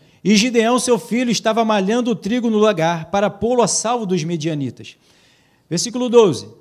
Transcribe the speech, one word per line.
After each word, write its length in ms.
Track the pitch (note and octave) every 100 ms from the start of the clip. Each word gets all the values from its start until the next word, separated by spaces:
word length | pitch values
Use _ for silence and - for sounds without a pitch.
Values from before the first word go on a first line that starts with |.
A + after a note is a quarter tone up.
| _ _
e 120 | E3+ G#3+
Gideão, 420 | B3 A#3 A3 B3
seu 220 | - A#3
filho, 320 | - A#3 B3+
estava 320 | G3+ A3+ A3
malhando 480 | A3 G#3+ F#3+ A#3+ B3
o 40 | F#3+
trigo 340 | G3 B3 A#3
no 100 | G#3+
lagar 500 | G#3+ F#3+ D#3+ E3+ D#3+
para 200 | G3 G3+
pô-lo 320 | - A3 B3
a 60 | G#3+
salvo 380 | - G#3+ B3 G#3+
dos 180 | F3+
medianitas." 760 | D#3 F3 D3+ D3+ C3 - - - _ _ _ _ _ _ _
Versículo 400 | E3 A#3 A#3+ B3
doze. 380 | A#3 G#3 C3 - -